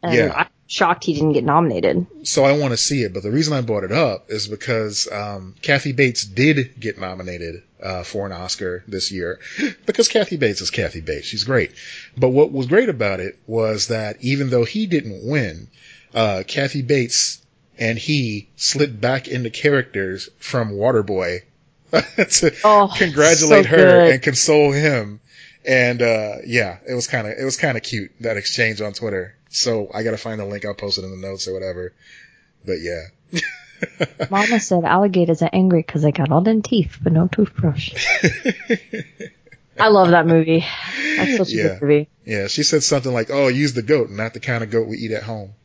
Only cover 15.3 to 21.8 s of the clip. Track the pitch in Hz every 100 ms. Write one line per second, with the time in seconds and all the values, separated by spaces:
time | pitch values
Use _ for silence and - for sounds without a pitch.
15.3 | 147 107 80 107 _ - - _ 117 110
16.3 | 95 98 - 139 143 127 143 120 - -
17.3 | - _ _ _ - 113 113 - 151 120
18.3 | 104 - - - 139 147 110 120 135 -
19.3 | 123 117 - 151 143 123 101 95 95 -
20.3 | _ - 131 110 101 113 120 101 95 90
21.3 | 90 - _ _ _